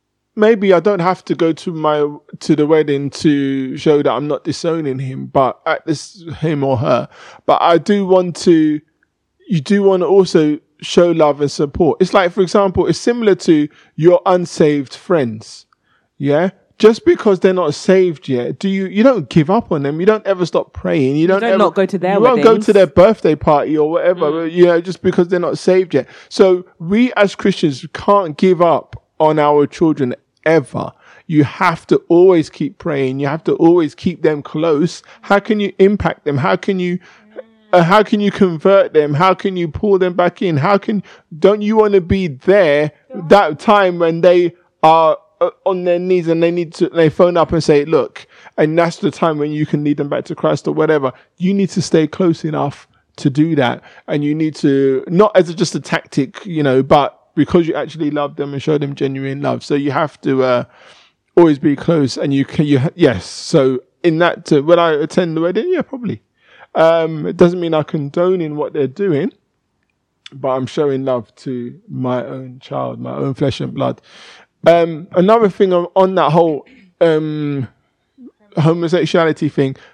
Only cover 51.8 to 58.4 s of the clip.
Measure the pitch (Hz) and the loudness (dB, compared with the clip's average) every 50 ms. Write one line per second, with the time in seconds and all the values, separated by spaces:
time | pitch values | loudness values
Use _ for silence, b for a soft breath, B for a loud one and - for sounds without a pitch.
51.8 | - - - 160 156 151 - - 190 170 160 - - 156 156 143 139 143 - - | -4 0 0 0 0 0 -2 -2 -2 -2 -2 -2 -4 -6 -4 -4 -4 -6 -6 -10
52.8 | - _ _ _ _ _ _ - - 143 127 151 156 165 160 143 123 117 123 123 | -18 _ _ _ _ _ _ -4 -4 -2 0 0 -2 0 0 0 0 -2 -2 -6
53.8 | - B B B B - 160 147 147 147 151 160 156 156 143 - - 143 139 139 | -12 B B B B -6 -6 -4 -2 -2 -2 -2 -4 -4 -4 -2 0 0 2 2
54.8 | 139 135 131 131 - - 170 185 214 - - 185 175 170 165 - 175 - - 147 | 2 0 0 -2 -4 -2 2 2 2 4 4 2 2 0 -2 -4 -4 -4 -4 -8
55.8 | - - 165 - - - - 147 135 - - - - 196 165 156 143 139 127 131 | -6 -6 -6 -6 -6 -6 -4 -4 -4 -4 -6 -14 -12 -8 -4 -2 0 0 2 2
56.8 | 135 135 165 147 135 - - _ _ _ - 156 143 - - 175 165 160 - 151 | 2 4 4 2 2 0 -4 _ _ _ -2 -2 0 2 2 0 2 0 -2 -6
57.8 | 131 151 160 160 160 147 147 147 143 143 151 143 | -6 -8 -8 -8 -6 -6 -4 -4 -6 -6 -6 -8